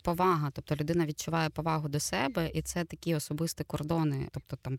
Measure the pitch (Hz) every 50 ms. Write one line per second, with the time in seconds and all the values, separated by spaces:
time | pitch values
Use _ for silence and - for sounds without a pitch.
0 | - 175 170 175 185 185 170 156 147 143 - - - - 151 147 151 160 170 175
1 | 160 151 151 - - 160 165 165 160 156 - 156 156 165 156 156 156 147 143 151
2 | - - - 196 262 277 233 180 165 - - 156 - - - 180 165 - 165 -
3 | - 170 165 151 - - 156 147 165 160 - - 151 - - 143 147 151 165 165
4 | 156 147 139 135 139 - - 139 - - 135 - - 123 131